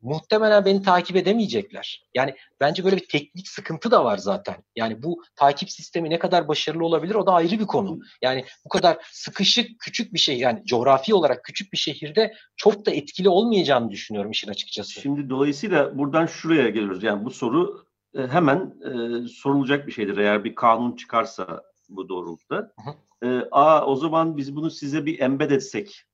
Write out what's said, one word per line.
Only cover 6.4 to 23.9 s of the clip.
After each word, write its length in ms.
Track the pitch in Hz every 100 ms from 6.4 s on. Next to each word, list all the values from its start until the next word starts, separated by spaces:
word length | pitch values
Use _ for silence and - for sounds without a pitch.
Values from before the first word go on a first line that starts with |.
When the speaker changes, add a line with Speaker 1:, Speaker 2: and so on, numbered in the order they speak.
| 156
Speaker 1:
başarılı 360 | 151 - 160 165
olabilir 280 | 165 160
o 120 | 214 190
da 60 |
ayrı 260 | 180 170 214
bir 80 | 208
konu. 320 | - 196 165 - _
Yani 220 | 123 131 127 -
bu 40 | -
kadar 300 | 190 175 160 -
sıkışık, 680 | - - - 190 - 233 -
küçük 340 | - - 220
bir 40 | 170
şey, 200 | - 131
yani 260 | 127 110
coğrafi 500 | - 120 123 135 170
olarak 300 | 214 151 123
küçük 280 | - - 202
bir 60 | -
şehirde 560 | - 147 147 156 220 - - -
çok 300 | 196 196 -
da 40 |
etkili 380 | 156 - - 185
olmayacağını 640 | 180 226 214 143 131 117
düşünüyorum 400 | 98 - 104 101
işin 200 | 107 -
açıkçası. 500 | 98 - - 101 -
Speaker 2:
Şimdi 300 | 139 143 139
dolayısıyla 680 | 131 143 143 220 175 135 131
buradan 280 | 143 160 165
şuraya 420 | - 160 160 117
geliyoruz. 340 | 104 101 92
Yani 220 | 110 104
bu 60 | 113
soru, 540 | - 120 139 180 - _ _ _
e, 120 | 139 135
hemen, 480 | 180 156 151 190 -
e, 440 | - 127 117 117 120
sorulacak 580 | - 139 139 131 143 143
bir 60 |
şeydir 240 | 113 101 101
eğer 280 | 104 107
bir 100 | 104
kanun 420 | 110 120 113 120 120
çıkarsa 680 | - 117 107 - 92 82 - _ _
bu 200 | 95 90
doğrultuda. 480 | 92 87 82 _ 165 226 _
Speaker 1:
Hı 60 | -
hı. 40 | 151 _ _ 127
Speaker 2:
E, 200 | 127 -
"Aa, 360 | 139 151 156
o 100 | 139